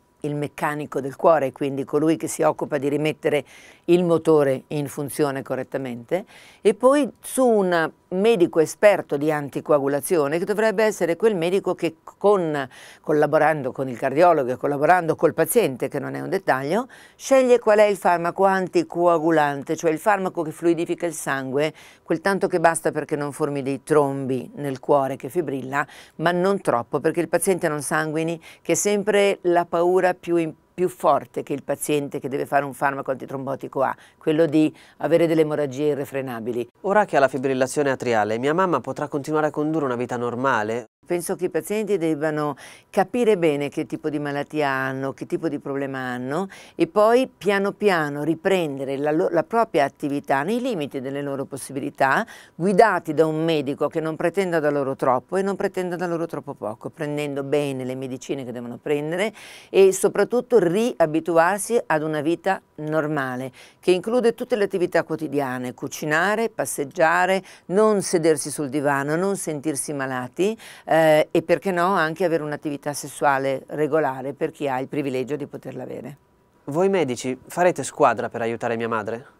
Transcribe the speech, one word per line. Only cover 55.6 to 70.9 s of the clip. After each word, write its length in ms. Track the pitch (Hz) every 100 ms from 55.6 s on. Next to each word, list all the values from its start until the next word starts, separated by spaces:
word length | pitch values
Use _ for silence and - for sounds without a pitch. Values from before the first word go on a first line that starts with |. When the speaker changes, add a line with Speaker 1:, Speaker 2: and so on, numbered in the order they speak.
| 196 190 180 170
Speaker 1:
da 100 | 180
loro 180 | 170 165
troppo 280 | 151 139
poco, 360 | 131 107 110 139
prendendo 540 | - 147 147 147 139
bene 400 | 139 147 143 135
le 120 | 127 131
medicine 500 | 131 127 - 143 123
che 80 |
devono 260 | 120 120 120
prendere 520 | - 147 151 175 220 - - - -
e 220 | - 190
soprattutto 680 | 185 202 170 202 240 240 240
riabituarsi 1200 | 170 185 226 - 160 156 160 165 170 202 - 233 -
ad 160 | 156
una 200 | 156 151
vita 400 | 147 165 190 190 - -
normale, 760 | 151 156 151 151 131 127 131 - - _
che 100 | -
include 440 | 180 196 247 233 226
tutte 200 | 247 226
le 80 |
attività 400 | 202 196 175 175
quotidiane, 720 | 156 156 156 143 135 127 123
cucinare, 720 | 120 135 - 156 156 185 214 226
passeggiare, 960 | - 139 - 139 156 160 175 180 190 - - -
non 340 | 180 220 208
sedersi 480 | - 185 160 147 151
sul 200 | 139 143
divano, 480 | 147 139 139 139 156
non 180 | 196 196
sentirsi 560 | - 151 139 139 -
malati, 680 | 143 135 127 127 - 190 220 - -
eh, 420 | -